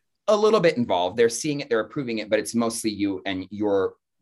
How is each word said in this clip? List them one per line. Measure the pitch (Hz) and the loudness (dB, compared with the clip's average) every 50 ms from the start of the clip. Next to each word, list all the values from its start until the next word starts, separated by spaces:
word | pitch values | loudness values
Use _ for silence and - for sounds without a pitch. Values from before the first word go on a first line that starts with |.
| _ _ _ _ _ | _ _ _ _ _
a | - 214 | 0 2
little | 208 214 214 220 208 | 4 4 4 4 4
bit | 170 170 - | 4 4 2
involved. | 120 120 - 92 87 90 90 110 | 2 0 0 0 0 0 0 2
They're | 117 156 - | 2 2 2
seeing | - - - 151 143 143 | 2 -2 -4 -4 -4 -4
it, | 139 - | -4 -2
they're | 117 110 | -2 -2
approving | 107 - - 147 131 120 113 107 | -2 -2 -6 -8 -6 -4 -6 -6
it, | 104 98 | -4 -2
but | 110 | -2
it's | 107 104 - 113 | -2 0 0 -2
mostly | 117 117 113 113 - - 110 | -2 0 -2 -2 -4 -4 -4
you | 104 101 101 98 95 90 - | -2 -2 -2 -2 -2 -4 -6
and | 98 95 92 95 - | -6 -6 -6 -8 -10
you're | 107 101 107 104 98 98 95 92 - _ _ _ _ _ | -6 -2 0 2 2 2 2 0 -4 _ _ _ _ _